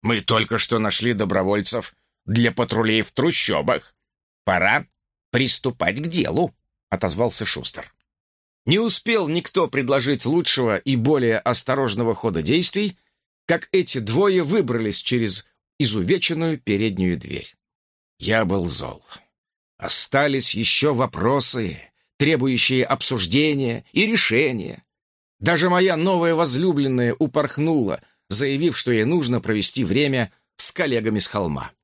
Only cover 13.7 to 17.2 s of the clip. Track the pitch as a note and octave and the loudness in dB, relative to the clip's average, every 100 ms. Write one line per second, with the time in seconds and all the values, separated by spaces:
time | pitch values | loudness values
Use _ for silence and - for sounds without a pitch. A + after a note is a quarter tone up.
13.7 | F#3+ - C3 G#2+ B2 G3+ F#3 D3 G#3 C3+ | 0 2 -2 0 2 2 2 0 0 0
14.7 | A#2 A2 G2+ - B2+ A2+ F2+ - _ _ | -2 0 -2 0 0 0 -2 -6 _ _
15.7 | _ C3 G#2+ F2 F#3 - D#3+ E3 D#3 - | _ 0 2 0 0 0 -2 -2 -4 -2
16.7 | G2+ A2 F#2+ F#2 E2+ | -2 -2 0 -2 -2